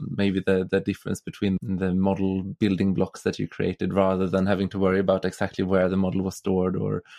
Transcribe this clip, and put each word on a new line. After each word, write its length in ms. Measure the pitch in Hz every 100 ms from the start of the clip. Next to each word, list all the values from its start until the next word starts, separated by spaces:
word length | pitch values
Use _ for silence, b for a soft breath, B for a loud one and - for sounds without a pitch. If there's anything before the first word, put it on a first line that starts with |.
| 98
maybe 300 | - 98 95
the, 260 | 92 95 92
the 80 | 98
difference 400 | 98 101 - 98
between 380 | - - 101 95
the 320 | 117 92 95
model 480 | 92 98 98 95 95
building 520 | 95 95 104 92 98
blocks 300 | 92 90 -
that 140 | 98 95
you 100 | 104
created, 460 | - 95 92 95
rather 340 | 95 95 95 92
than 180 | 95 95
having 240 | 95 98
to 100 | 98
worry 200 | 95 95
about 260 | 95 95 92
exactly 380 | - 98 -
where 260 | 95 95 92
the 80 | 95
model 240 | 92 95
was 160 | 95 -
stored 380 | 98 92 92 90
or 280 | 101 98 B